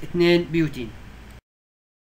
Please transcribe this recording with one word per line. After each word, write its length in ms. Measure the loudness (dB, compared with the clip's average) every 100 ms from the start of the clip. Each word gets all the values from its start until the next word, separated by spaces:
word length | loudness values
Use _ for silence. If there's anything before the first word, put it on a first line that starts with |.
اتنين 400 | -6 2 4 4
بيوتين. 460 | 2 0 0 -2 -10 -12 -18 -20 -20 -20 _ _ _ _ _ _